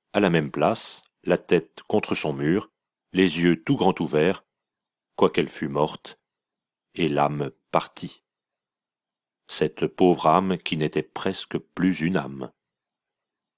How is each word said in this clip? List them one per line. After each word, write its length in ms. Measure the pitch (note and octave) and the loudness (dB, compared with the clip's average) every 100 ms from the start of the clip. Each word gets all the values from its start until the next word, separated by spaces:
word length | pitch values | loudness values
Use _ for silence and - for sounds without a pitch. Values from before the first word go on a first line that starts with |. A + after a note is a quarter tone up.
| _ | _
à 60 | G2+ | 0
la 100 | G2 | 2
même 220 | E2+ C#2+ | 2 0
place, 520 | - D2+ A2 - - - _ | 0 0 0 -6 -10 -16 _
la 140 | - F2 | -2 -2
tête 440 | - F2 - - - | 2 0 0 -16 -2
contre 280 | G#2+ - - | -2 0 -2
son 180 | D#2 | -2
mur, 360 | D2 D2 F#2+ - _ _ _ _ | -2 0 -2 -2 _ _ _ _
les 260 | F2+ F#2+ D#2+ | 2 2 4
yeux 240 | F2 E2 | 2 2
tout 140 | - - | 0 0
grands 180 | F2+ - | 2 0
ouverts, 440 | D#2+ D2+ E2+ F#2+ _ _ _ _ _ _ _ - | 0 2 2 0 _ _ _ _ _ _ _ 0
quoiqu'elle 340 | F#2 - D2+ | 0 2 -4
fût 200 | - D2 | -4 -6
morte, 500 | C#2 D2+ - - - _ _ _ _ _ _ _ - | -2 -2 -4 -18 -20 _ _ _ _ _ _ _ -4
et 120 | D#2+ | -2
l'âme 440 | C#2+ D2 D2 C#2 - - | 0 0 -2 -8 -10 -4
partie. 520 | D#2+ - - - - _ _ _ _ _ _ _ _ _ _ _ _ - | -4 -4 -12 -16 -16 _ _ _ _ _ _ _ _ _ _ _ _ -6
Cette 400 | - D2+ - E2 | -2 -2 -2 -4
pauvre 400 | - F#2 E2+ D#2+ | 4 4 6 4
âme 300 | E2+ F#2+ F2+ | 4 2 -4
qui 200 | - D#2+ | -4 -4
n'était 260 | D2+ - | -2 -2
presque 540 | - - F#2+ F#2+ - - | -6 -6 -6 -6 -6 -8
plus 440 | - - F#2 F2+ | -8 -2 -2 0
une 160 | F2 F#2 | -2 -2
âme. 340 | C2+ C2+ B1 _ _ _ _ _ _ _ _ _ _ | -4 -10 -14 _ _ _ _ _ _ _ _ _ _